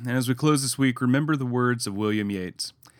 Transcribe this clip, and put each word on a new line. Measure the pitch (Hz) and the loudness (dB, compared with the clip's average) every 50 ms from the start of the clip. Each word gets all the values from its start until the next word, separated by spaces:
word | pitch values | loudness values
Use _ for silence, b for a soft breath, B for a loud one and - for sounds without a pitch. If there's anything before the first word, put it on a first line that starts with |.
| 117 | -4
and | 123 120 | -2 -2
as | 131 123 123 | 0 0 0
we | 123 | -2
close | 123 151 151 151 139 135 | 0 2 2 2 2 2
this | 123 - - | -2 -2 0
week, | 135 131 123 - | 0 0 2 0
remember | 131 123 127 139 156 151 156 | 2 2 2 2 2 2 0
the | 139 131 | -2 -2
words | 123 120 123 123 123 123 117 120 | -2 0 0 2 2 0 0 -2
of | 104 98 | -6 -4
William | 98 107 107 107 107 104 101 | -2 0 0 0 0 0 -2
Yeats. | 101 95 90 92 - - - - - _ b b b | -2 -4 -6 -8 -8 -8 -10 -12 -12 _ b b b